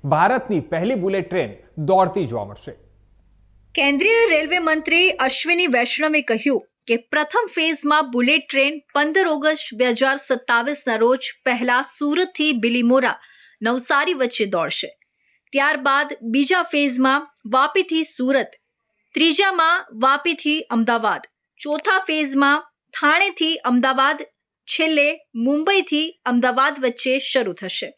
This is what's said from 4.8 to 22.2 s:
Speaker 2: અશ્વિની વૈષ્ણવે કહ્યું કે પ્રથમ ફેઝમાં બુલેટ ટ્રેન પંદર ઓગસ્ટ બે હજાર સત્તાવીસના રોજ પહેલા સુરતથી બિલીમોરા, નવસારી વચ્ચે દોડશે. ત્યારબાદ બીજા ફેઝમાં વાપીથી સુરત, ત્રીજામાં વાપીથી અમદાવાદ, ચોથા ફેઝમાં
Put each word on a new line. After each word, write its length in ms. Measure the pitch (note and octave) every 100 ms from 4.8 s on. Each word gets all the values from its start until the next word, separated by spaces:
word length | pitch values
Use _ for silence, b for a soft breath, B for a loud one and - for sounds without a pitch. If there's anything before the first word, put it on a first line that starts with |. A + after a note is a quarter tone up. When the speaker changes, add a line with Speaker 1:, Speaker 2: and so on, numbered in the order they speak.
| D#4 E4 F#4 - C4
Speaker 2:
અશ્વિની 440 | - D4+ F4 F4+ A#3+
વૈષ્ણવે 440 | A#3+ - D#4 D4+
કહ્યું 380 | - A3 C#4+ B3 - _ -
કે 100 | A3+ _
પ્રથમ 340 | D4+ D4+ A#4 A4
ફેઝમાં 560 | F4 D#4+ D#4 D4 D4+ C#4 B3
બુલેટ 280 | A#3+ D#4 -
ટ્રેન 280 | C4+ C#4 D4+ _
પંદર 360 | C#4+ D4 F4 F4 D4+
ઓગસ્ટ 360 | D4+ D#4 - A3
બે 80 | B3
હજાર 240 | A#3 C4+ C#4
સત્તાવીસના 800 | - A#3+ - A#3 A#3+ C#4+ - A3
રોજ 260 | A3+ C4 - - C4
પહેલા 320 | A#3+ B3 B3 C4+
સુરતથી 560 | - D4 D#4+ F#4 - D4+ B3 A#3
બિલીમોરા, 500 | A#3+ A#3 C4 B3 - b b b b
નવસારી 580 | A3 B3 B3 A#4+ D5 D4+
વચ્ચે 280 | B3 - G3+ F#3
દોડશે. 320 | D3+ - - _ _ _ _ _ _
ત્યારબાદ 600 | C#4 C#4 D4 C4+ C#4 C#4+ C#4 A3+ B3
બીજા 260 | C4+ F4+ F4
ફેઝમાં 520 | D4 C#4+ B3 C4 C#4 D4+ _ A3 C4
વાપીથી 480 | D4 F#4+ F#4 D#4+
સુરત, 480 | D4+ - B3+ C#4 A3 _ _ _ _ _ _ D4+
ત્રીજામાં 720 | E4 D4+ G4 F4+ E4 F4+ - A3 C4
વાપીથી 540 | C#4+ E4+ E4 D4 D#4 -
અમદાવાદ, 580 | A#3 A3+ A#3 G#3+ E3 - _ _ _
ચોથા 380 | D4 D4+ G#4 F#4+ F#4+
ફેઝમાં 580 | D#4